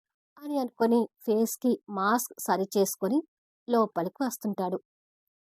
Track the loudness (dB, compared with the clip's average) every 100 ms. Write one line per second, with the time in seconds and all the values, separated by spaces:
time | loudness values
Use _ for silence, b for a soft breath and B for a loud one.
0 | _ _ _ -18 -6 -4 -4 0 2 4
1 | 0 _ -2 0 0 0 0 0 -2 -2
2 | 0 0 -2 -8 -2 -2 0 2 0 0
3 | -2 -2 -2 _ _ _ -2 2 2 0
4 | -4 -4 -6 -4 -6 -4 -4 -4 -8 _
5 | _ _ _ _ _ _